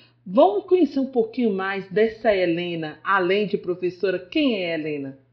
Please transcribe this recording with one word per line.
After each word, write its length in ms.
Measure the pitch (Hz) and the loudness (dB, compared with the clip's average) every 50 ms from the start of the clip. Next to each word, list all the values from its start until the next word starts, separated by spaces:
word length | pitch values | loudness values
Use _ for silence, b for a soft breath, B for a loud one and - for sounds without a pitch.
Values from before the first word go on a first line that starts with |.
| B B B B - | B B B B -12
Vamos 420 | 185 185 254 330 381 415 392 - | -2 4 4 6 6 4 0 0
conhecer 340 | - 359 370 311 - - 269 | 2 4 4 4 2 0 -4
um 120 | 262 269 | -4 -2
pouquinho 400 | 262 240 226 226 - 254 240 214 | 0 -2 -2 0 -2 -2 0 0
mais 380 | 196 190 190 196 196 196 185 - | 0 0 -4 -4 -4 -6 -8 -4
dessa 460 | 180 214 220 226 220 - - 226 202 | 0 2 2 2 0 -2 0 2 2
Helena, 640 | 185 180 170 165 170 175 175 170 165 160 151 151 - - | 2 2 0 0 -2 -2 -4 -6 -6 -8 -8 -10 -8 -2
além 440 | 185 196 196 180 175 190 208 214 | 0 2 2 2 2 2 0 0
de 100 | 185 - | -2 -4
professora, 600 | - - 170 175 175 180 175 180 - 208 190 180 180 | -4 -4 -4 -6 -4 -4 -6 -4 -2 -2 -2 -2 -2
quem 440 | 185 - - 320 294 262 220 190 180 | -6 -4 -2 0 2 2 0 0 -2
é 120 | 170 165 | -4 -4
Helena? 420 | 156 151 156 151 143 135 135 131 - _ _ | -4 -4 -4 -6 -6 -8 -10 -12 -16 _ _